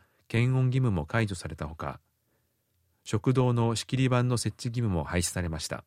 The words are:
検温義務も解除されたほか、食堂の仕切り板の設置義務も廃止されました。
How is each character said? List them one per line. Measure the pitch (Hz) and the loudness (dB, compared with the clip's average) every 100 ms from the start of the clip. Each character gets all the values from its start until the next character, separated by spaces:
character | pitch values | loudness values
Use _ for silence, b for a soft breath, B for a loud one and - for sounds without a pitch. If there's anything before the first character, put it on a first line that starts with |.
| b b _ | b b _
検 | 113 123 131 | 0 2 2
温 | 127 | 2
義 | 127 | 2
務 | 127 | 2
も | 92 73 | 2 0
解 | 117 110 | 0 0
除 | 95 | -2
さ | 80 | -8
れ | 80 | -8
た | 78 | -10
ほ | 78 | -8
か、 | 73 69 _ _ _ _ _ _ _ _ _ _ | -8 -10 _ _ _ _ _ _ _ _ _ _
食 | - 107 135 | -4 -2 2
堂 | 131 127 | 4 4
の | 120 117 113 | 4 2 0
仕 | - | -2
切 | 131 | 0
り | 131 | 2
板 | 123 | 2
の | 123 120 | 2 0
設 | 113 - | -2 -6
置 | 123 | -6
義 | 117 | -2
務 | 117 | 0
も | 87 | 0
廃 | 73 90 | 0 0
止 | 87 | 0
さ | 95 | -2
れ | 85 | -4
ま | 80 | -4
し | - | -6
た。 | - | -8